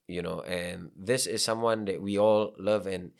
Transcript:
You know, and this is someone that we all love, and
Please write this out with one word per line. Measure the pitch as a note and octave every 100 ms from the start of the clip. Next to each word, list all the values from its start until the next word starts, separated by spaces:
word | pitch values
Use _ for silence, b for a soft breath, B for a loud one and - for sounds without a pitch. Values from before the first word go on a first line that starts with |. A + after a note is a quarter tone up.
| -
You | F2
know, | F2 E2+
and | - F2+ F2 F2+ E2+ -
this | F#2+ B2+ -
is | G#2+
someone | - A2+ A#2 A2 G2+
that | E2
we | G2 G2+
all | G#2+ G#2+ G#2+ -
love, | G2 G#2 F#2
and | F#2 F2+